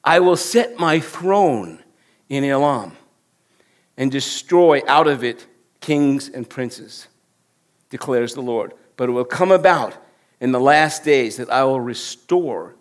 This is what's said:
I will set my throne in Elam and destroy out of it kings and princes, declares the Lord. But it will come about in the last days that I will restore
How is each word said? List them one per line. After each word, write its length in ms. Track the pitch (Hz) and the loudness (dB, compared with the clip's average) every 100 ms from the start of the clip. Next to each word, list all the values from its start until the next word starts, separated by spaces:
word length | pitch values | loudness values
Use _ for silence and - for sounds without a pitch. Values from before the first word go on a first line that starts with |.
I 160 | 143 170 | 4 4
will 160 | 180 175 | 4 0
set 420 | - 233 233 - | 0 0 0 -2
my 220 | 170 160 | 0 0
throne 800 | - - 175 202 185 117 87 80 _ _ _ _ _ | -2 -8 0 2 2 0 -6 -16 _ _ _ _ _
in 140 | 139 | -4
Elam 480 | 139 135 147 127 95 - _ _ _ _ _ _ _ _ _ - | -2 0 0 -2 -6 -18 _ _ _ _ _ _ _ _ _ -8
and 140 | 135 | -4
destroy 720 | 135 - - - 175 170 143 131 | -4 -6 -12 0 6 6 4 4
out 220 | 143 156 | 4 4
of 160 | 135 | 0
it 240 | 120 113 - _ _ _ | -4 -8 -18 _ _ _
kings 500 | - 147 143 139 - | -2 0 2 0 -6
and 180 | 131 117 | -14 -12
princes, 600 | - 123 - 107 - - _ _ _ _ _ _ _ _ | -10 -10 -12 -20 -20 -20 _ _ _ _ _ _ _ _
declares 460 | 127 - 123 117 143 | -12 -2 -2 -2 -6
the 60 | |
Lord. 320 | 123 113 - - _ - | -6 -4 -6 -12 _ -6
But 120 | 123 | -2
it 40 | |
will 120 | 123 123 | -2 -4
come 260 | - 185 | -2 2
about 440 | 185 185 165 110 - _ _ _ _ | 4 4 2 -2 -10 _ _ _ _
in 120 | 123 | -2
the 80 | 127 | 2
last 440 | 135 151 156 151 | 4 4 2 -2
days 340 | 151 139 117 107 | 0 2 0 -8
that 120 | 120 | -4
I 140 | 123 | 0
will 160 | 135 135 | 0 -2
restore 960 | 120 113 - - - 180 160 95 87 - | -4 -10 -12 -16 -2 -2 -2 -8 -10 -18